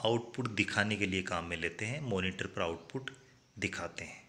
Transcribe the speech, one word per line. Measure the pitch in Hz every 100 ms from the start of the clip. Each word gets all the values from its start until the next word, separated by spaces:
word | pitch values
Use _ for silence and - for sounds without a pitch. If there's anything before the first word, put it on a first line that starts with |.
| 113
output | 117 117 - 117
दिखाने | 104 107 - 104 104
के | 101
लिए | 92
काम | 92 87 85
में | 85
लेते | 82 - 107
हैं, | 139
monitor | 139 95 92 - -
पर | -
output | 87 85 - 135 131 - - - _ -
दिखाते | 101 - 85 -
हैं। | 85 -